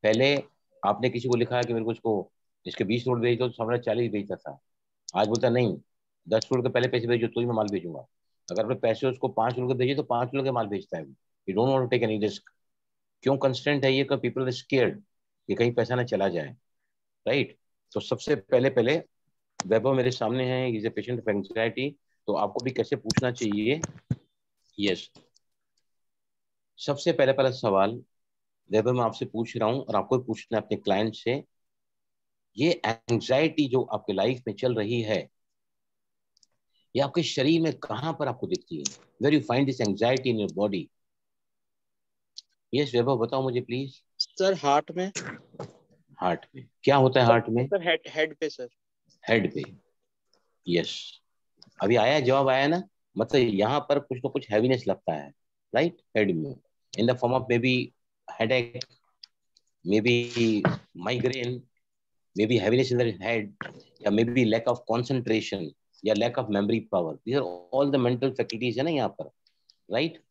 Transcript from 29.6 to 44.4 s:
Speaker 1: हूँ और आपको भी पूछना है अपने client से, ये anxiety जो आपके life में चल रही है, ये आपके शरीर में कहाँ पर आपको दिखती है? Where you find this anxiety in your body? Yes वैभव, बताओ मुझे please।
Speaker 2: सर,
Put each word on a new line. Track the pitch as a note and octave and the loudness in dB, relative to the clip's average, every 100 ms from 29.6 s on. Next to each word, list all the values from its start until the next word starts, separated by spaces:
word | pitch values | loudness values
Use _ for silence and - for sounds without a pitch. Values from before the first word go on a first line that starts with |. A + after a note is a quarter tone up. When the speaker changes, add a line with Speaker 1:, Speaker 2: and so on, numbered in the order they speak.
| A2 | 0
Speaker 1:
हूँ | C3 | 0
और | - G#2 | -2 -2
आपको | F#2+ C3 | 0 -2
भी | |
पूछना | B2+ A2 - A2+ | -2 -8 -2 -4
है | |
अपने | - G2+ | -2 -4
client | - G2 A2 | 0 0 0
से, | G#2+ - C3+ - _ _ _ _ _ _ _ _ _ _ - | -2 -4 -4 -6 _ _ _ _ _ _ _ _ _ _ -2
ये | D3+ - G#2+ | 0 2 -2
anxiety | A2+ - A#2 - C3 D#3 D#3 C#3+ | -4 -2 -2 2 2 2 2 0
जो | B2+ | 0
आपके | A2+ G#2+ - | 0 -6 -4
life | G2 G#2 B2+ - | 0 0 0 -6
में | |
चल | G2+ B2+ | -4 -2
रही | A2+ G#2 A#2+ | 0 -2 -2
है, | G#2+ G2+ - _ _ _ _ _ _ _ _ _ _ _ _ _ _ _ _ - | -2 -2 -4 _ _ _ _ _ _ _ _ _ _ _ _ _ _ _ _ -2
ये | |
आपके | C#3 E3 | 0 0
शरीर | D#3+ - C3+ E3 | -2 0 2 4
में | D#3+ - | 2 -2
कहाँ | - A2 D#3 D#3+ | -8 -6 -6 -4
पर | C#3 | -6
आपको | B2 G2+ | -6 -6
दिखती | - _ E3 | -6 _ -10
है? | - - _ _ | -10 -12 _ _
Where | B2+ | 2
you | D3+ - | 2 2
find | A#2+ C#3 | 2 2
this | B2 A2 | 0 0
anxiety | G2 A#2 C3 C3 | 2 2 2 0
in | A2+ | 0
your | G2 D#2+ | -2 0
body? | G#2 G2 D2 _ _ _ _ _ _ _ _ _ _ _ _ _ _ - _ _ _ | -2 -2 -8 _ _ _ _ _ _ _ _ _ _ _ _ _ _ -20 _ _ _
Yes | B2+ C#3+ | -2 0
वैभव, | A#2+ A#2+ C3 | 0 2 2
बताओ | A#2 C3+ | 0 0
मुझे | C3 B2 | -2 -2
please। | B2 B2 C3+ - _ _ | -4 -6 -6 -12 _ _
Speaker 2:
सर, | - - | -12 0